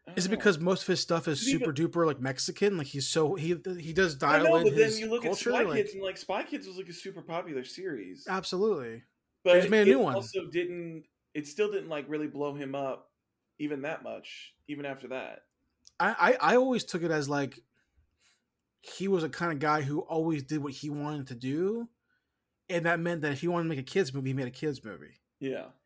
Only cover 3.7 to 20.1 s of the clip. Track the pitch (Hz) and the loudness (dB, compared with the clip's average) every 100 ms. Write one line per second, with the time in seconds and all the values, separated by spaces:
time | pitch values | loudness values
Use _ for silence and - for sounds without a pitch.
3.7 | 180 156 160 185 135 156 151 160 165 208 | -8 -4 2 2 2 4 6 6 6 6
4.7 | - 220 214 220 233 233 196 240 240 214 | 6 4 4 -2 -2 -2 -2 0 2 2
5.7 | 160 202 196 190 185 - 196 302 277 190 | 0 -2 -4 -8 -8 -6 -6 -4 -8 -10
6.7 | 185 180 165 190 165 135 165 175 139 123 | -14 -14 -12 -12 -14 -8 -6 -4 -6 -8
7.7 | - 185 135 92 92 - 185 - 180 214 | -10 -8 -8 -10 -14 -6 -4 -2 0 0
8.7 | 180 120 113 - _ _ _ 180 175 180 | 0 -4 -10 -16 _ _ _ 8 8 8
9.7 | 214 202 269 185 120 113 190 160 156 180 | 8 8 6 4 0 -2 -8 -4 -4 -4
10.7 | 175 170 160 151 _ _ 156 147 - 208 | -6 -10 -12 -16 _ _ -10 -10 -2 -2
11.7 | 202 165 151 139 151 151 139 143 143 139 | -2 -4 -8 -6 -6 -6 -4 -6 -4 -8
12.7 | 139 135 117 - _ _ _ _ _ 147 | -6 -6 -6 -12 _ _ _ _ _ -6
13.7 | 147 139 160 123 107 - - - _ _ | -4 -6 -8 -10 -12 -14 -18 -18 _ _
14.7 | 143 139 131 123 127 80 55 _ _ _ | -10 -8 -10 -8 -8 -8 -14 _ _ _
15.7 | _ _ _ 185 220 175 175 156 233 262 | _ _ _ 0 4 4 6 6 6 4
16.7 | 247 - 175 165 156 139 143 139 - _ | 0 -2 -2 0 0 0 0 -2 -6 _
17.7 | _ _ _ _ _ _ _ _ _ _ | _ _ _ _ _ _ _ _ _ _
18.7 | _ - - 190 190 156 - 170 147 151 | _ -18 -6 0 2 2 -2 -2 0 2
19.7 | 151 139 147 - | 2 2 -2 -2